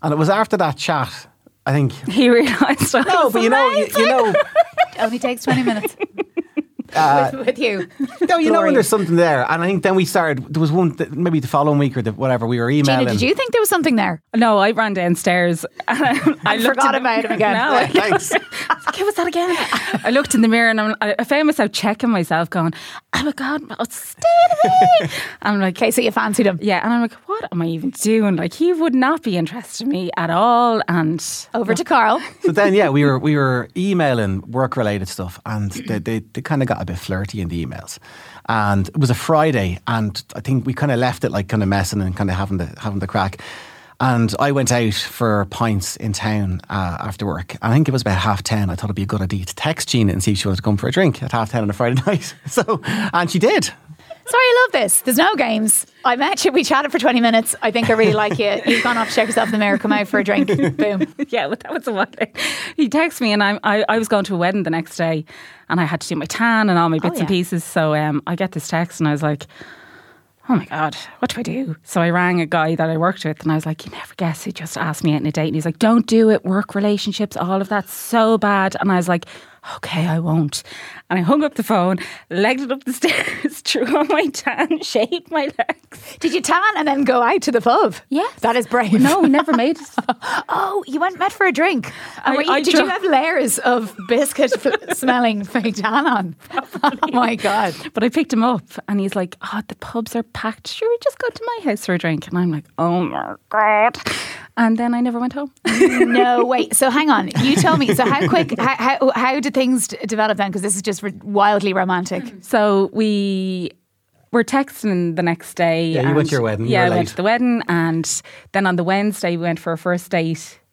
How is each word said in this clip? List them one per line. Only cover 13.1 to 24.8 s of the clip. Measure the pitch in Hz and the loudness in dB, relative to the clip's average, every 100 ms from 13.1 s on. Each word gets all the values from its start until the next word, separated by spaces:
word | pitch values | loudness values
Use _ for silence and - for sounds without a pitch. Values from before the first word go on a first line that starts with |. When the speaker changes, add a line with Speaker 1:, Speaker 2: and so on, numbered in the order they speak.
Speaker 3:
did | 107 | 0
you | 254 415 | 0 0
think | 508 | 0
there | 466 | 0
was | 427 | 2
something | 359 311 233 | 2 2 2
there? | 190 165 _ 233 | 0 -4 _ 0
Speaker 2:
No, | 233 208 | 4 4
I | 202 | 2
ran | 233 220 190 | 2 -2 0
downstairs | 175 175 - 180 175 170 - - | 0 2 2 2 2 0 -6 -10
<laughs> | - | -4
and | 247 | 0
I, | 285 247 - - 202 | 2 2 0 0 -2
I | 214 | 0
Speaker 3:
And | |
Speaker 2:
looked | 233 254 | 0 2
Speaker 3:
forgot | 269 269 | 2 2
Speaker 2:
in | |
the | 254 | 0
Speaker 3:
about | 226 226 | 0 -2
him | |
again. | 196 214 | 0 2
Speaker 2:
No, | 214 262 254 | 2 2 2
I | |
Speaker 1:
Yeah, | 185 - 427 392 | 2 0 2 0
thanks. | - 359 - - | 0 -4 -4 -12
Speaker 2:
<laughs> | - 311 - | -4 -4 -4
Give | - 403 | -2 -2
us | |
that | 415 339 | 0 -2
again. | 339 359 339 - - - - | -2 -2 -2 -2 -4 -4 -2
I | - | 0
looked | 254 285 | 0 2
in | 240 | 2
the | 226 | 4
mirror | 226 233 | 4 2
and | 220 | 2
I'm, | 214 220 | 0 -2
I, | 214 208 | -2 -2
I | 240 | 0
found | 294 302 | 2 2
myself | 302 208 | 2 0
checking | - 208 220 247 | 0 -2 0 0
myself | 214 165 165 165 | 0 2 0 0
going, | 185 165 - - - _ | 0 -2 -4 -14 -18 _
"Oh | - | -4
my | 294 | -4
God, | 285 269 294 311 - | -4 -6 -6 -8 -8
what's | 233 - - - | -8 -8 -16 -2
Daly?" | 659 698 698 622 719 740 | 2 6 4 4 4 6